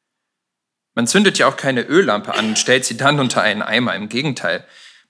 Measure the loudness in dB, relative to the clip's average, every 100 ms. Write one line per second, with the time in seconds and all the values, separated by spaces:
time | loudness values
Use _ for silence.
0 | _ _ _ _ _ _ _ _ _ -4
1 | 0 4 4 4 2 2 -2 -2 0 2
2 | 2 0 -2 -4 -2 -2 2 2 2 0
3 | 0 2 0 0 0 -2 -2 -2 -2 -4
4 | -6 -4 -4 -4 -4 -4 -8 -20 -20 _